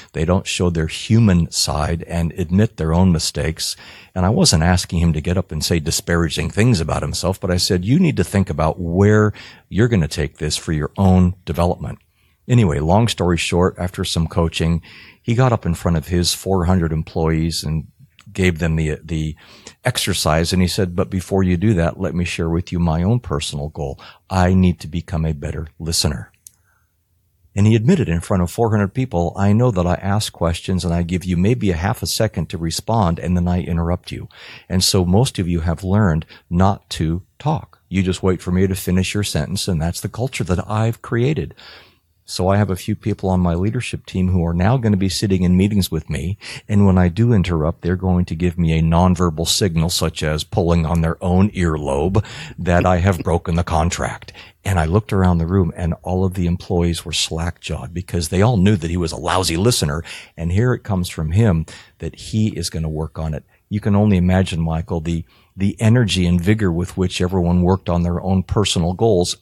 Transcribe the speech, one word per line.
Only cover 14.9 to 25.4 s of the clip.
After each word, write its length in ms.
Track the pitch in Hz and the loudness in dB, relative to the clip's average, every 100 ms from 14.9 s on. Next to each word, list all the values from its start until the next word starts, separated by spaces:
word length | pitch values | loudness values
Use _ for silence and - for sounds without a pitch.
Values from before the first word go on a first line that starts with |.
| - - - | -20 -20 -10
he 140 | - 117 | -4 0
got 180 | 131 | 2
up 140 | 113 - | 0 -2
in 80 | 80 | -2
front 200 | 90 82 | 0 -2
of 120 | 76 | 0
his 260 | 87 85 | -2 0
four 320 | - 92 95 85 | -2 -2 0 2
hundred 260 | 92 82 | 2 0
employees 720 | 80 80 92 80 80 82 80 | -2 -4 -2 0 0 -2 -4
and 240 | 71 80 - _ - _ - | -4 -4 -6 _ -20 _ -12
gave 260 | 101 92 80 | 0 0 2
them 160 | 85 80 | 0 0
the, 220 | 78 73 | -2 -4
the 320 | 80 80 78 78 - - - - | -6 -4 -4 -8 -16 -20 -20 -10
exercise. 680 | 127 - - 87 87 78 85 | -6 -4 -2 -2 2 2 2
And 100 | 90 | 2
he 60 | 87 | 0
said, 280 | - 92 87 | 0 -2 -2
"But 160 | 80 | -4
before 320 | 95 - 98 | -4 -2 0
you 140 | 92 90 | 2 2
do 180 | 104 92 | 2 2
that, 240 | 82 - | 0 -2
let 160 | 92 87 | -4 -2
me 100 | 85 | -4
share 240 | - 82 | -2 -2
with 220 | 82 - | -2 -2
you 80 | 87 | -2
my 240 | 85 80 | 0 2
own 160 | 90 120 | 0 0
personal 500 | - 73 - 73 73 | -2 -6 -4 -8 -8
goal. 300 | - 69 69 - - - | -8 -10 -10 -18 -20 -4
I 240 | 95 90 92 | 0 4 4
need 240 | 92 85 | 4 2
to 80 | 80 | -4
become 380 | 82 - 80 80 | -8 -6 -4 -2
a 80 | |
better 340 | 76 | -4